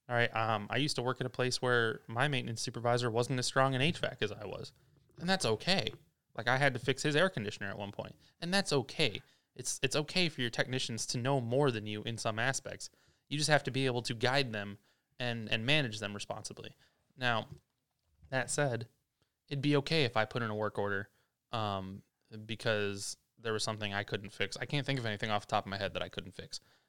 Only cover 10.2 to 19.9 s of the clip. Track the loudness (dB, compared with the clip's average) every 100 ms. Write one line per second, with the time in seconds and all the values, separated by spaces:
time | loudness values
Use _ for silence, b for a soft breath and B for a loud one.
10.2 | 0 0 -2 0 -2 -2 -2 -4 -4 -2
11.2 | 2 0 2 2 2 2 -4 -6 -6 -4
12.2 | -2 0 0 -2 -6 -12 -14 _ _ _
13.2 | _ -2 4 4 4 0 2 0 -2 0
14.2 | 2 4 2 -2 -6 -12 _ _ _ _
15.2 | -4 -4 -2 0 4 4 2 -4 -6 -6
16.2 | -8 -8 -8 -12 -14 -16 _ _ _ -2
17.2 | 0 0 -2 -14 _ _ _ _ _ _
18.2 | -4 -2 0 2 2 0 -6 _ _ _
19.2 | _ _ _ 0 4 4 4